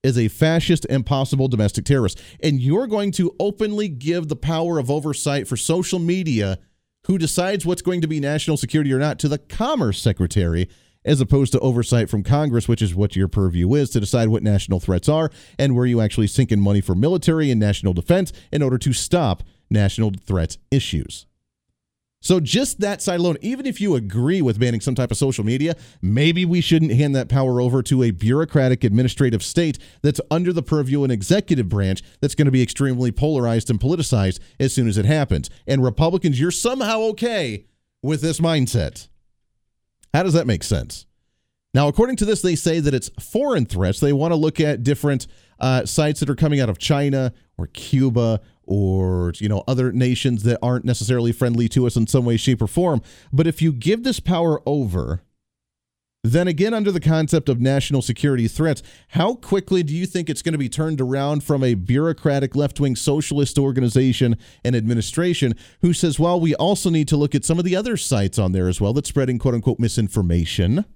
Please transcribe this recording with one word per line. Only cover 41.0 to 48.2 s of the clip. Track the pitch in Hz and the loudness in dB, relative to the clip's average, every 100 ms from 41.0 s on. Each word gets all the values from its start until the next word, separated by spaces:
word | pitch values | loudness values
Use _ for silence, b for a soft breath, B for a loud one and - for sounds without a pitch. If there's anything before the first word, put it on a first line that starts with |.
| - _ _ _ _ _ _ | -20 _ _ _ _ _ _
Now, | 127 143 | 0 2
according | 139 240 254 | 2 2 2
to | |
this, | 208 214 | 0 0
they | 185 | 0
say | 156 - 165 | 0 0 0
that | 147 | 0
it's | 135 - - | -2 -4 -14
foreign | - 214 285 233 113 | -6 -2 0 0 -2
threats. | 92 92 98 | 0 -2 0
They | 143 | 0
wanna | 139 165 165 | 2 0 0
look | 156 147 | 0 0
at | 151 143 | 0 0
different, | 123 143 147 135 - b b b | -2 0 0 -2 -6 b b b
uh, | 127 131 - | 0 0 0
sites | - 151 147 | 0 0 0
that | 139 | -4
are | - | 0
coming | 160 143 | 0 2
out | 123 | 0
of | 95 | -2
China | - 147 143 135 127 - b - | -2 0 2 0 -2 -6 b -12
or | 87 | -12
Cuba | - - 127 131 117 | -12 -4 0 2 2